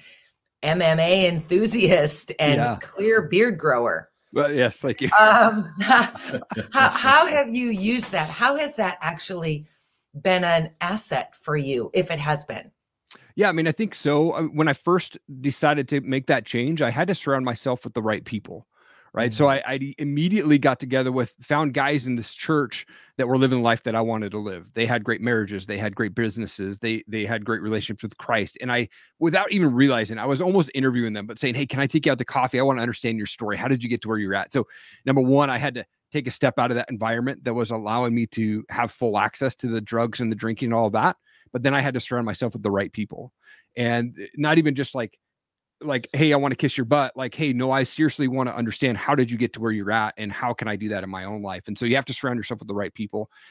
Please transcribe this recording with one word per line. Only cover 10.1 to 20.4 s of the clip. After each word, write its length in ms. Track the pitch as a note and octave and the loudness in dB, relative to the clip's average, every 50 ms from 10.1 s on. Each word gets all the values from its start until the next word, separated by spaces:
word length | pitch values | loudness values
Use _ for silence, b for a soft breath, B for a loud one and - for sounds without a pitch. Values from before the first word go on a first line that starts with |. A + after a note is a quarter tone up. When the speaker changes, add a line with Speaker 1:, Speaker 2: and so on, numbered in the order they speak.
| _ C#3+ | _ -4
Speaker 1:
been 220 | - F#3+ F#3 F3+ F3 | 0 2 2 2 4
an 260 | E3+ E3 E3 E3 D#3 _ - | 2 2 2 2 -2 _ -6
asset 540 | F3 F3 G#3 G#3+ - - D#3 B2+ - - _ | -4 -4 -4 -4 -4 -4 -4 -4 -4 -6 _
for 220 | - - D#3+ D3+ | -14 -6 -4 -2
you, 340 | D3 C3+ C3+ C3+ A#2+ A2 - - | -2 -2 -2 -2 -4 -4 -2 0
if 160 | F#3 D#3+ - | -2 0 0
it 100 | E3 D3 | -4 -4
has 240 | D3 D3+ D3+ D3 - | -2 -2 -2 -2 -2
been? 260 | - A2 G#2+ - - _ _ _ _ _ _ _ _ B B B B B | -8 -12 -12 -12 -16 _ _ _ _ _ _ _ _ B B B B B
Speaker 2:
Yeah, 140 | E3+ G#3 G3 | 2 2 2
I 40 | |
mean, 140 | E3 E3 D#3+ | 2 2 0
I 60 | E3 | 0
think 220 | D3 - A3+ - - | 0 -2 -4 -4 -4
so. 380 | - - D3 D3 D3 D#3+ E3+ | -4 0 2 2 4 2 2
Uh, 100 | - D#3 | 0 -2
when 260 | E3 D3 C#3 D3+ D#3 D3+ | -4 -4 0 0 2 2
I 40 | |
first 460 | C3+ - - E3+ F3+ F3+ - - - - _ - C#3 C3 | 2 0 0 0 0 0 0 -4 -14 -20 _ -18 -16 -4
decided 480 | B2+ C#3+ - - E3 D3 D3 D3 C3 - | -4 -4 -2 2 2 2 2 2 0 -2
to 120 | D3+ C#3 | -2 -4
make 260 | - C3+ C3 C3+ C3 | -2 -2 -4 -4 0
that 200 | - C#3+ A#2+ G#2+ | 0 0 0 0
change, 360 | - - A#2 B2 D3 E3 D3+ | -4 -4 -2 -2 -2 0 0
I 80 | C#3+ A#2 | 0 -2
had 180 | A2+ C#3+ F3 F#3 | 0 0 -2 -2
to 60 | F3+ | -2
surround 300 | - - C#3+ C#3 C3 B2+ | -4 -2 -2 0 0 0
myself 400 | B2 A#2 - - C3+ B2 - - | -2 -4 -4 -4 -4 -4 -4 -6
with 100 | A#2 - | -8 -6
the 80 | A#2+ | -4
right 220 | G#2+ A2 G#2+ - - | -2 -2 -2 -2 -4
people, 420 | - A2+ G#2 - - - - - _ b b b b b b b b | -8 -10 -10 -10 -10 -18 -18 -20 _ b b b b b b b b
right? 200 | - - A#2 B2 | -4 -2 -2 -2
So 140 | A2 B2+ D3 | 2 4 4
Speaker 3:
Mm-hmm. 220 | C#3 C3+ C#3 - B2 | 4 4 2 -2 -6
Speaker 2:
I, 20 | C3+ | -6
I 200 | C3+ C#3 C#3+ - - | -6 -6 -8 -8 -6
immediately 600 | D3+ C#3+ C#3+ D3 E3 F#3 G#3 G#3+ | -6 -4 -2 0 0 2 2 2